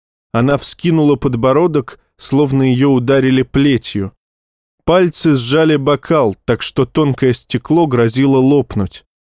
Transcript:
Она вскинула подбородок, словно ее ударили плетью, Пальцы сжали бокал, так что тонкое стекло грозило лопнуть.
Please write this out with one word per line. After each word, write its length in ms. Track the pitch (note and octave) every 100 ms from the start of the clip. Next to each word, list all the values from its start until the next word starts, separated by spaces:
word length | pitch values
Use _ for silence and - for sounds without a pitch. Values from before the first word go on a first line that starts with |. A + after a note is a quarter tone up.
| _ _ _
Она 260 | A#2 B2+ C#3
вскинула 580 | - - F3 D#3+ D3 C#3
подбородок, 840 | C#3+ A#2+ C3 C#3 F3 D3+ B2 - _ _
словно 460 | - C3+ D3 C3+
ее 280 | C3 B2 C#3
ударили 520 | C3 B2 C3+ C3 C3
плетью, 720 | B2+ C#3 C#3+ A#2+ - G#2 G2 - _ _ _ _ _ _ -
Пальцы 500 | F3+ F3 - D#3+ C3+
сжали 420 | A#2+ D3+ D#3+ D3
бокал, 580 | C3+ C#3+ - D#3+ A#2 - -
так 160 | A2+
что 240 | - - B2+
тонкое 480 | - D3 C3 C3
стекло 540 | B2 - D3 - D#3+ D#3+
грозило 500 | B2 A#2 A#2+ C#3 C3+
лопнуть. 680 | C3 C#3+ A#2+ G#2+ F#2 - _ _ _